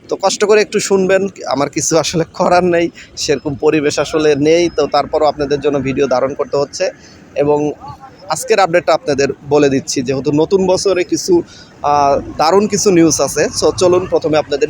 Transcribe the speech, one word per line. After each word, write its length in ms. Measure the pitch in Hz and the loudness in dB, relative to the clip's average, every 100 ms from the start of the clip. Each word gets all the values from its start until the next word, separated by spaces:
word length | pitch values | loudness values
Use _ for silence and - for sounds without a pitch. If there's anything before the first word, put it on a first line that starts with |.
| - | -10
তো 80 | 151 | -2
কষ্ট 280 | 190 190 | -2 -2
করে 160 | 202 214 | 2 2
একটু 180 | 208 208 | 2 -2
শুনবেন, 420 | - 196 185 190 196 - - | 0 0 2 0 0 -8 -6
আমার 220 | 131 143 | -2 -2
কিছু 300 | 160 - 160 | -2 0 0
আসলে 260 | 143 165 165 | 0 -4 -4
করার 320 | - 190 180 | -2 2 2
নেই, 260 | 180 170 170 - - - | 2 0 -2 -6 -20 -10
সেরকম 380 | - 135 151 | -4 -4 -4
পরিবেশ 440 | 131 151 156 147 156 | -2 0 2 0 -2
আসলে 360 | 143 160 151 | -2 0 0
নেই। 340 | 139 147 170 170 | 2 2 2 2
তো 180 | 160 139 | 0 0
তারপরও 400 | 147 135 156 151 | 0 0 0 0
আপনাদের 340 | 143 143 147 | 0 -2 -2
জন্য 160 | 147 139 | -2 -2
ভিডিও 280 | 135 131 135 | -2 -2 0
ধারণ 280 | 127 131 | 0 -2
করতে 220 | 139 131 143 | -4 -4 -2
হচ্ছে। 280 | 143 - 185 - - - - | -4 -4 -6 -6 -20 -20 -12
এবং 380 | - 147 147 147 - - - - - - | -4 0 0 -2 -6 -14 -18 -20 -20 -10
আজকের 320 | 160 - 208 | -8 2 2
আপডেটটা 320 | 185 170 165 | 4 2 2
আপনাদের 340 | 156 151 135 139 - 143 | 0 0 -2 -2 -2 0
বলে 200 | 147 143 | 2 2
দিচ্ছি, 340 | 135 - 139 | 0 -4 -6
যেহেতু 280 | 127 135 139 | -4 -4 -2
নতুন 340 | 147 160 196 185 | 0 2 0 2
বছরে 380 | 185 202 180 | 0 0 -2
কিছু, 380 | 175 156 - 175 - - - - | -2 -4 0 0 0 -16 -20 -8
আহ, 380 | 143 147 143 139 - - | -2 2 2 0 -4 -2
দারুণ 280 | 156 190 208 | 2 2 2
কিছু 240 | 202 208 | 0 2
নিউজ 300 | 170 160 147 | 4 4 2
আছে। 280 | 135 147 214 - | -2 -2 -2 0
So 120 | 165 - | -2 2
চলুন 300 | 185 180 185 | 2 2 0
প্রথমে 300 | 160 160 151 | -2 0 -2
আপনাদের 300 | 139 143 151 | -2 -2 -4